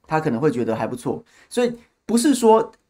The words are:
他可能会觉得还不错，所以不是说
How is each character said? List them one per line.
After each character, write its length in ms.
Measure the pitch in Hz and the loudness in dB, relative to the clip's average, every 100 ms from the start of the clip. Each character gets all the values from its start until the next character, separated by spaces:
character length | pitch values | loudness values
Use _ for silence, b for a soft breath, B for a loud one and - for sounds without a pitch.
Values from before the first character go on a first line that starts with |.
| - | -6
他 140 | 156 | -4
可 100 | 156 | -2
能 100 | 117 | -2
会 100 | 151 | -2
觉 140 | 123 | -2
得 120 | 110 110 | -2 -4
还 100 | 110 | -6
不 80 | |
错， 300 | 120 139 113 b b b | -6 -8 -8 b b b
所 160 | - | -2
以 120 | 240 233 B _ | -2 -4 B _
不 120 | - 233 | -2 0
是 180 | 294 | 2
说 360 | 269 226 220 - - _ | 4 4 4 2 -10 _